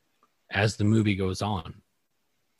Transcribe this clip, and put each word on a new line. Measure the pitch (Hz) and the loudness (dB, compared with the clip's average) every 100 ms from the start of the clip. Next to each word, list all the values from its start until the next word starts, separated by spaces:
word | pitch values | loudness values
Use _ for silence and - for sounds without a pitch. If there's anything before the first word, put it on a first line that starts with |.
| _ _ _ _ - | _ _ _ _ -6
as | 98 104 - | 0 0 2
the | 104 | 2
movie | 110 107 95 | 4 2 0
goes | 95 92 | -2 -2
on. | 101 95 - - _ _ _ _ _ _ _ | -4 -4 -8 -18 _ _ _ _ _ _ _